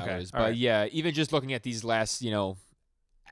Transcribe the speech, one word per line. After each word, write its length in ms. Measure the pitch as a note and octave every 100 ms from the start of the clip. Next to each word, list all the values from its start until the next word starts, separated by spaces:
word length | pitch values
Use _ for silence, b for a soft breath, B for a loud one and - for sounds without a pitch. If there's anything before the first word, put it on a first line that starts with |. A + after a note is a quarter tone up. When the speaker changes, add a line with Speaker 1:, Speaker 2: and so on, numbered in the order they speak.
| G#2+
Speaker 1:
powers. 260 | F#2 F#2+
Speaker 2:
all 60 | B2+
Speaker 1:
But 20 | A2
Speaker 2:
right. 60 | A#2
Speaker 1:
yeah, 280 | B2 A2 G#2
even 220 | D#3 E3
just 180 | D3+ D3+
looking 200 | D#3 C3
at 100 | B2+
these 200 | B2 A2+ A#2
last, 360 | A2+ G#2+ -
you 80 | A#2+
know, 260 | G#2 F#2+ F#2 - _ _ _ _ _ -